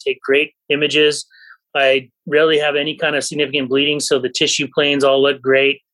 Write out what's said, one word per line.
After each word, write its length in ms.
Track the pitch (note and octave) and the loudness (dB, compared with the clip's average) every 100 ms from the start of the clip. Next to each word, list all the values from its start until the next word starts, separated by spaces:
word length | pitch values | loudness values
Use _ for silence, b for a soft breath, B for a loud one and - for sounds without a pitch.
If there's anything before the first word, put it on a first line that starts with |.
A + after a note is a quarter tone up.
| C3+ | -6
take 140 | B2+ | -6
great 300 | - C#3 D3+ _ - | -2 0 -2 _ -4
images. 560 | D3 D3 D3 D3+ C#3+ - B B B _ D3 | -2 0 2 2 0 -8 B B B _ 0
I 340 | C3+ C3+ B2+ _ - | 2 2 -2 _ -2
rarely 320 | D3 D#3+ D3+ | 2 2 2
have 160 | D3+ C#3+ | 0 -2
any 200 | D3+ D3 | -4 -4
kind 200 | D#3 C#3+ | -4 -2
of 80 | |
significant 460 | - D3 C#3 C#3+ B2+ | -4 -4 -4 -4 -2
bleeding, 300 | C3+ C#3+ D3 | 0 0 -2
so 180 | - C3+ | -2 -2
the 100 | B2 | -2
tissue 380 | - D3+ - C3 | -2 -2 -2 -4
planes 300 | - C#3+ C#3+ | -2 0 2
all 180 | C#3 C3+ | 2 4
look 200 | C#3 C3 | 2 0
great. 400 | C3 C3+ C#3 C#3 _ | 0 2 2 -2 _